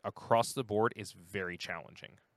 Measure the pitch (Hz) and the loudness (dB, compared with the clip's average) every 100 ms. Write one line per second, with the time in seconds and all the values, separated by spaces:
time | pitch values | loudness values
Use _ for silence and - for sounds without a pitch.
0 | 104 - - 117 117 - 117 104 113 - | -8 -6 4 4 4 0 -2 2 2 0
1 | 101 95 87 98 90 87 - 85 - - | -12 -14 -10 -6 -4 -6 -6 -8 -8 -16
2 | - - _ | -18 -18 _